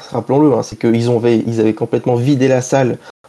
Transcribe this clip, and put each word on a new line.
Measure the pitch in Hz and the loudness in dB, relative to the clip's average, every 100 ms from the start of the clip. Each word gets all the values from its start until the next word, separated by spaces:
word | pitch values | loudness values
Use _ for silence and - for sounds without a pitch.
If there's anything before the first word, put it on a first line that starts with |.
| - | -6
rappelons-le, | 120 110 135 151 | -8 -2 2 2
hein, | 117 | 2
c'est | - 107 | -2 -4
qu'ils | 120 117 120 | 0 0 0
ont, | 120 120 | 0 2
ils | 113 117 113 | 0 0 0
avaient | 110 | 0
complètement | 110 117 123 127 120 | 0 -4 -4 0 0
vidé | 127 139 131 | 2 2 2
la | 127 | 0
salle | 120 135 127 - - - | 0 0 0 -2 -10 -20